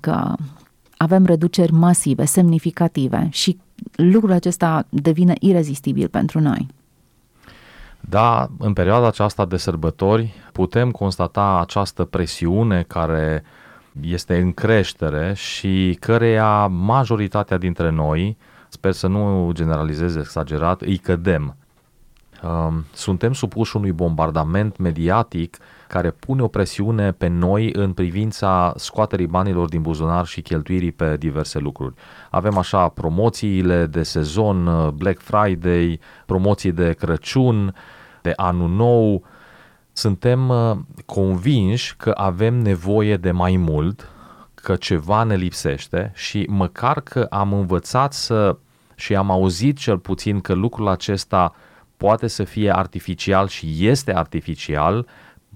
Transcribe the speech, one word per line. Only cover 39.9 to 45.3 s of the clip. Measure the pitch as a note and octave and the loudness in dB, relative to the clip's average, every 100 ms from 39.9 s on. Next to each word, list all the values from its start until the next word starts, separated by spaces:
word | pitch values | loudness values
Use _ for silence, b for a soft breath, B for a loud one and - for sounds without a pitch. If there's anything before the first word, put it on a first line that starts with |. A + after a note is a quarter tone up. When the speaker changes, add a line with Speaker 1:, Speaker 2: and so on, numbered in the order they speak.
Speaker 2:
Suntem, | - A2 F#2 B2 B2 C3 | -6 -2 0 0 2 2
uh, | B2 A#2 G2+ - - - | 2 0 -2 -8 -18 -8
convinși | - F#2+ F#2 G#2 C3+ F#2+ A#2+ - - | -2 0 0 2 2 2 0 -4 -6
că | - G#2 | -2 0
avem | G2 F2 A2 | 0 0 0
nevoie | A#2+ A2 F#2 F2+ G#2+ G#2 G2+ | 2 0 0 0 0 2 0
de | F2+ | 0
mai | F2 F2+ F#2 | 0 2 2
mult, | E2+ D2+ D#2+ G2+ - B B B B | 2 2 0 -4 -12 B B B B
că | - - F2+ | -12 -4 -4
ceva | - F2+ D2+ G#2+ | 0 -2 0 0
ne | A2+ | 2